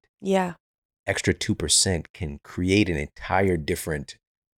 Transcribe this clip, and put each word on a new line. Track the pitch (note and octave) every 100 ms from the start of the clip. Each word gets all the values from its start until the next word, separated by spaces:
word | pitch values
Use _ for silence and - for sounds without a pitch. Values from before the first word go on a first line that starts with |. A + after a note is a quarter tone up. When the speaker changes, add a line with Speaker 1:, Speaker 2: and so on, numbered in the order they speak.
| _ _
Speaker 1:
Yeah. | G3 F#3+ F3+ E3 _ _ _ _ -
Speaker 2:
extra | G2 -
two | F2 - G2
percent | D#2 - G2 E2+ -
can | - D2+ C#2+
create | - - F2+ G2+ G2
an | D#2
entire | D2 - - F#2+ G2 E2+
different, | C#2+ F2 - D2+ C2+ - _ _ _